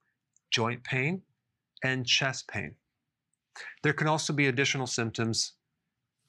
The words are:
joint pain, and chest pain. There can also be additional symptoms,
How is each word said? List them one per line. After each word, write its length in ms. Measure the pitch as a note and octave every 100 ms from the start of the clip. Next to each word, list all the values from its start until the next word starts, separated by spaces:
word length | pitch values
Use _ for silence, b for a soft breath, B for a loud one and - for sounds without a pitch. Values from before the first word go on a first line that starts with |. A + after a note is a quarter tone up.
| _ _ _ _ -
joint 320 | B2 A2+ B2
pain, 380 | - C3 C#3 F#3+ - _ _ _ _ -
and 240 | C3 C3 B2
chest 400 | - C#3+ - -
pain. 300 | G#2 D#2+ - _ _ _ _ _ _ _ B B B
There 120 | D3+
can 120 | D3+ D#3
also 260 | D#3 -
be 140 | D3 C#3
additional 400 | B2+ C#3 C#3 B2+
symptoms, 680 | - A2+ A2+ A2+ G#2+ - - _ _ _ _ _ _